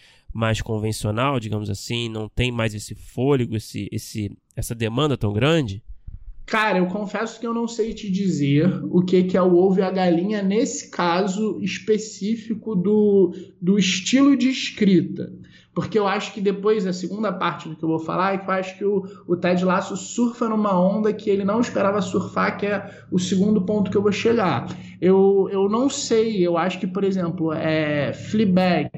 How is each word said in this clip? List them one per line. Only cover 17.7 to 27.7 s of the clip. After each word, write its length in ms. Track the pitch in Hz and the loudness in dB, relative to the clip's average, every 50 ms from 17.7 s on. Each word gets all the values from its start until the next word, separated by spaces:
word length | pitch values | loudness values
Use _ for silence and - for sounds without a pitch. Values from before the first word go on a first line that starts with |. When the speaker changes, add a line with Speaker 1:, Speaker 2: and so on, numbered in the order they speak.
| 156 | -10
Speaker 2:
que 80 | - 165 | -4 -2
eu 60 | 160 | -2
vou 100 | 160 165 | -2 -2
falar, 340 | 160 165 165 170 185 196 196 | -2 -4 -2 0 0 0 0
é 40 | 185 | -2
que 100 | 190 - | -2 -2
eu 40 | 190 | -2
acho 240 | 190 185 185 - - | -2 -2 -6 -8 -4
que 80 | 208 | -2
o, 180 | 196 208 190 185 - - - - - | 0 0 0 -2 -4 -14 -18 -4 -4
o 80 | 175 | -2
Ted 280 | 175 - 180 180 180 185 | 0 2 2 2 2 2
Lasso 320 | 185 180 190 190 - 196 | 2 2 0 -2 -4 -8
surfa 520 | 190 - - - - 240 240 233 - 233 226 | -10 -10 -8 -2 -2 -2 -2 0 -2 -4 -2
numa 300 | 220 220 214 208 190 180 | 0 0 0 2 2 2
onda 340 | 180 190 208 220 214 214 208 | 2 2 2 2 0 0 -2
que 160 | 214 - 208 | -2 0 0
ele 140 | 196 196 202 | 0 0 2
não 160 | 190 208 233 | 0 0 0
esperava 420 | 247 - - 208 196 196 202 208 | 0 0 0 0 0 2 0 0
surfar, 560 | 185 - - 202 185 - - 196 185 202 214 - | -2 0 -2 -2 -4 -2 -2 -2 0 0 -2 -2
que 80 | - | -4
é 380 | 202 208 196 - - - - - - | -4 -4 -4 -6 -10 -16 -18 -12 -4
o 80 | - 185 | -2 -2
segundo 420 | - - 208 185 202 214 214 - | -2 0 0 2 2 4 2 2
ponto 300 | 180 - 214 208 202 - | 2 0 0 0 0 0
que 60 | - 208 | 0 2
eu 40 | |
vou 100 | 196 208 | 2 2
chegar. 540 | 196 - - 226 226 233 196 175 139 120 - - - - - - - - | 0 2 2 2 2 2 2 2 0 0 -4 -6 -10 -12 -14 -16 -10 0
Eu, 460 | - 180 190 190 196 196 196 196 190 - | 2 4 6 6 6 6 6 4 2 2
eu 160 | 196 196 196 202 | 0 0 0 0
não 180 | 214 233 262 285 | 2 2 0 0
sei, 580 | - - - - 247 220 220 226 220 185 175 175 | -2 -4 -2 0 2 2 2 2 2 2 2 2
eu 100 | 170 165 | 2 2
acho 220 | 165 190 185 - | 0 0 -2 -4
que, 80 | - 185 | -6 -4
por 160 | - 202 196 | -2 0 0
exemplo, 500 | 190 190 190 175 165 156 - 160 160 156 | 0 0 0 -2 -2 -2 -2 -2 -2 -2
é 580 | 147 - 160 | 0 0 0